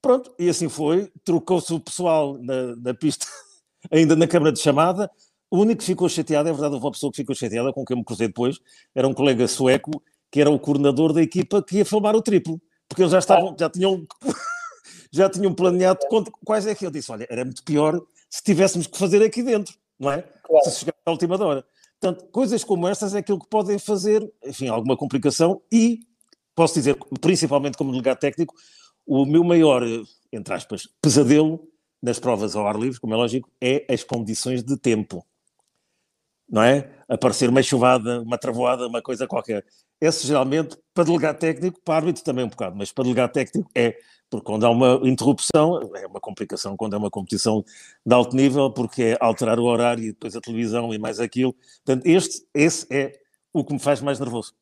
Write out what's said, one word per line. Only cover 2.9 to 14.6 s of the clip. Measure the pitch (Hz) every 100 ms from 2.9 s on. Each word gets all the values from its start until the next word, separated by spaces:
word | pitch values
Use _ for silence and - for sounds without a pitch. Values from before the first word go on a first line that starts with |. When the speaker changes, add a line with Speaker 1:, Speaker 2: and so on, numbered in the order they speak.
Speaker 1:
pista, | 120 156 - -
<laughs> | - - _ _ _ -
ainda | 156 160 160
na | 165
câmara | 170 151
de | 147
chamada. | - 160 165 185 208 _ _ _ _
O | 175
único | 214 226
que | -
ficou | 180 175
chateado, | 165 151 151 151
é |
verdade, | 151 147
houve | 143 131
uma |
pessoa | - 143
que | 113
ficou | 110 131
chateada, | 120 113 127
com | 135
quem | 127 123
me |
cruzei | 110 98 113
depois, | 92 123 143 _ _ _
era | - 135
um |
colega | 131 143 120 120
sueco, | - 131 131 - 101 _ _ _
que | 143
era | 147
o | 147
coordenador | 143 143 143 135 160
da | 156
equipa | 160 180 - 202
que | 190 190
ia |
filmar | 202 214 208 220
o |
triplo, | 226 202 - 165 _ _ _
porque | -
eles | 180
já | 180
estavam, | - 170 185
Speaker 2:
Ah. | 139
Speaker 1:
já | 165
tinham, | 175 190 190 160 -
<laughs> | 269 - - 698